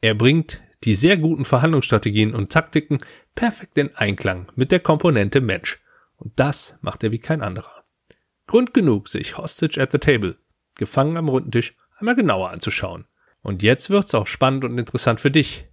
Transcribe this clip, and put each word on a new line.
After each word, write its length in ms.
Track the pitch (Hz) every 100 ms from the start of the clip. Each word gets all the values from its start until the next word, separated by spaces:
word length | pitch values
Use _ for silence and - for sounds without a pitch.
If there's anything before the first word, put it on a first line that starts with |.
Er 120 | 113
bringt 460 | 107 120 160 156 - - _
die 100 | -
sehr 220 | 95 147 196
guten 280 | 156 156
Verhandlungsstrategien 880 | 135 127 156 156 - 113 107 104 107
und 160 | 113 101
Taktiken 480 | 160 - 156 - 143 - - _
perfekt 440 | - 233 - - -
in 160 | 143 -
Einklang 540 | 104 95 98 90 92
mit 180 | - 131
der 80 | 180
Komponente 600 | - 156 175 123 101 139
Mensch. 400 | 123 95 - - _ _ _ _
Und 160 | - -
das 400 | 139 143 - _
macht 240 | - -
er 80 | 110
wie 60 | 110
kein 240 | - 160
anderer. 420 | 107 90 - - _ _ _ _ _ _ -
Grund 280 | 226 247
genug, 340 | - 170 104 -
sich 300 | - - -
Hostage 420 | 156 - 156 -
at 120 | 135
the 60 | 143
Table, 380 | - 127 98 - _ _ _
Gefangen 420 | _ 104 - 143 165
am 120 | 160
runden 240 | 131 120
Tisch, 240 | 120 - _ _ _
einmal 160 | 214
genauer 360 | 247 185 98 92
anzuschauen. 560 | 92 - - 92 85 - _ _ _
Und 200 | - 95
jetzt 280 | 104 131 -
wird's 240 | 202 196
auch 120 | 113 104
spannend 380 | - 131 135
und 140 | 127 120
interessant 420 | 117 123 - 113
für 100 | 143
dich. 380 | 151 139 - -